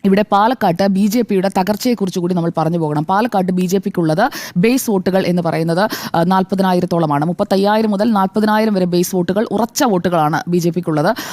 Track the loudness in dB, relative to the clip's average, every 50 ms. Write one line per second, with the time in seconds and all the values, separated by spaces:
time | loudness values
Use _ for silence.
0 | 2 2 2 2 2 2 2 2 2 2 0 0 0 0 2 2 2 0 2 2
1 | 0 0 0 0 0 0 0 0 0 0 0 0 0 0 -2 -2 0 -2 0 0
2 | -2 -4 -4 -2 -2 -2 0 0 -2 -2 0 0 0 0 0 -2 -2 -2 -2 -2
3 | -2 0 0 0 0 0 0 0 0 0 0 -2 0 0 -2 -2 -2 -2 -2 0
4 | 0 0 2 2 0 -2 -2 -6 -12 -6 -2 2 2 2 2 2 0 0 -2 0
5 | 0 0 0 0 0 0 0 0 0 -2 -2 -2 0 0 0 0 0 -2 -2 -6
6 | -8 -4 0 0 2 2 2 2 2 0 0 0 0 2 2 0 0 0 0 0
7 | 0 0 0 0 0 -2 -2 -2 -2 0 0 0 2 2 2 2 0 0 0 0
8 | 0 0 2 2 0 0 0 0 0 2 2 2 2 2 0 0 0 0 0 0
9 | 0 0 -2 -2 -2 0 0 -2 -2 -2 -2 -2 -2 -2 -2 -2 0 0 0 0
10 | 0 0 0 2 0 0 0 -2 -2 -2 -2 0 0 0 -2 -4 -4 -2 -2 0
11 | 0 0 -2 -4 -6 -10